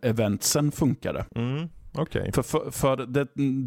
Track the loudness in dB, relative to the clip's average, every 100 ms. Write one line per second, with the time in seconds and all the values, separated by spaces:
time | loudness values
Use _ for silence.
0 | 0 2 2 2 2 2 2 2 2 2
1 | -2 -4 -4 -4 -2 -2 -6 -10 -12 -6
2 | -2 -2 0 0 0 -2 -2 0 2 2
3 | 0 0 0 0 0 0